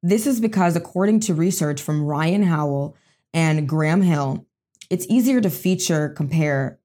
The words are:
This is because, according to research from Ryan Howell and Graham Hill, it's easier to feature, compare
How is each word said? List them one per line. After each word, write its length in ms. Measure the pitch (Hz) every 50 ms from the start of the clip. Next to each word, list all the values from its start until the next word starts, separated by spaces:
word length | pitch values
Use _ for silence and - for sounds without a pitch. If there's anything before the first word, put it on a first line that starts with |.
This 260 | - 175 196 226 220 294
is 120 | 269 226
because, 360 | 220 220 220 196 185 175 165
according 460 | 170 165 - - 180 190 202 214 220
to 120 | 214 - 180
research 480 | 156 165 185 190 - 165 147 147 139
from 240 | - - 156 151 151
Ryan 380 | 147 151 143 156 160 180 208 208
Howell 520 | 180 165 151 151 147 139 139 143 147 - _ _ _ _ _ _ _ -
and 340 | 165 165 160 156 156 151 135
Graham 340 | 156 160 156 156 160 190
Hill, 440 | 196 180 165 147 143 135 135 - - _ _ _ _ _ _ _ - _
it's 180 | 180 180 - -
easier 320 | - 254 233 247 269 247
to 80 | 214 185
feature, 600 | - - - 180 185 180 - - 170 156 151 147
compare 720 | 147 - 156 139 139 160 160 151 143 139 135 131 - _ _